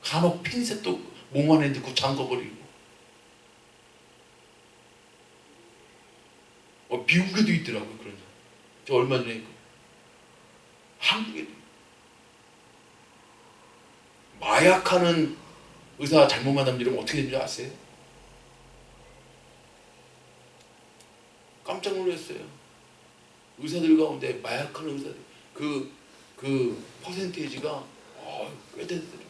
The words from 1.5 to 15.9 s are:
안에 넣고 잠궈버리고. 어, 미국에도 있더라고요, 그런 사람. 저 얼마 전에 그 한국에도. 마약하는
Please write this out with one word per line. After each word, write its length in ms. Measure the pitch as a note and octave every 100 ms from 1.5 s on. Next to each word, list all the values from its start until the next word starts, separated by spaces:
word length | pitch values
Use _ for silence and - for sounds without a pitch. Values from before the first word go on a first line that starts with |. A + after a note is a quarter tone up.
안에 180 | D#3 C#3+
넣고 240 | C3 -
잠궈버리고. 640 | - C3+ C#3 B2+ B2 G#2 - - - - - - - - - - - - - - - - - - - - - - - - - - - - - - - - - - - - - - - - - - - -
어, 160 | A#2+ -
미국에도 440 | F3 F#3+ F#3 G#3+
있더라고요, 460 | E3+ - G#2+ G#2 -
그런 160 | G#2
사람. 140 | G2 - - - - - - -
저 80 | F#3+
얼마 220 | C3+ B2+
전에 180 | A#2 A2+
그 60 | - - - - - - - - - - - - - - - -
한국에도. 500 | - G#3+ A3 D#2 D2 - - - - - - - - - - - - - - - - - - - - - - - - - - - - -
마약하는 960 | - F#3 F3 F#3 - F3+ F3 E3 D#3 - - - - - -